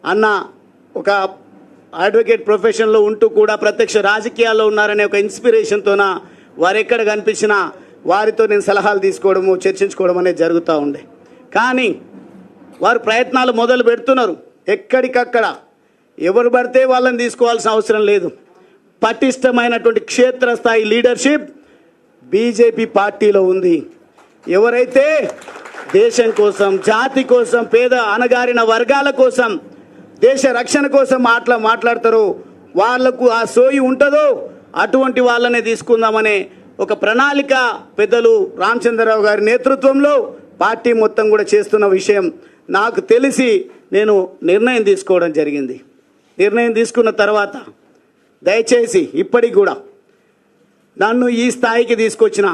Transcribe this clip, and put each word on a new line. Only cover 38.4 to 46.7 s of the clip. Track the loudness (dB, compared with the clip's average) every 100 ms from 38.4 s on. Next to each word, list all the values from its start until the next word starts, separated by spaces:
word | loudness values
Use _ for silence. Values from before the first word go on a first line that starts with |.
| 0 -4
రామచంద్రరావు | -2 0 -2 0 0 2 0
గారి | 0 0
నేతృత్వంలో | 0 0 0 0 2 2 0 -2 -12 -20 -4
పార్టీ | -2 0 0 0
మొత్తం | 0 0 0
కూడా | 0 2
చేస్తున్న | 0 2 0 2 0
విషయం | 0 0 -2 -8 -20 _ -4 -2
నాకు | -2 -4 0
తెలిసి | 2 2 0 0 0 -4 -18 _ -2
నేను | 2 0 0 -6
నిర్ణయం | 0 0 2 0 0
తీసుకోవడం | 0 0 0 0 -2
జరిగింది. | -2 -4 -8 -10 -18 _ _ _ _ -2
నిర్ణయం | 0 2 0